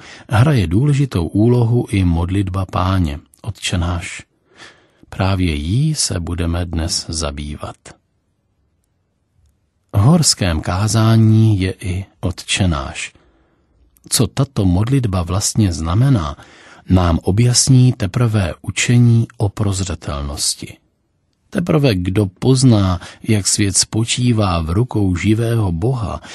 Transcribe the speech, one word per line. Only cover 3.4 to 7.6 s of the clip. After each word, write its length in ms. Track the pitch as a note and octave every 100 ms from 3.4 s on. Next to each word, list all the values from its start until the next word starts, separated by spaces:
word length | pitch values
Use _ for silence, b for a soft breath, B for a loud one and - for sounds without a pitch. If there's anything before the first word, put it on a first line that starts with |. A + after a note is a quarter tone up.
Otče 360 | - - - F#2
náš. 440 | E2+ F2 - - - _ B B B B B B B
Právě 460 | - F#2+ F#2+ F2+
jí 400 | D2+ D#2 A2+ D#3
se 260 | D3+ - F#2
budeme 460 | E2+ E2+ E2+ E2+ F2
dnes 400 | E2+ F2+ - -
zabývat. 680 | D#2+ D#2 C#2+ D2 C#2+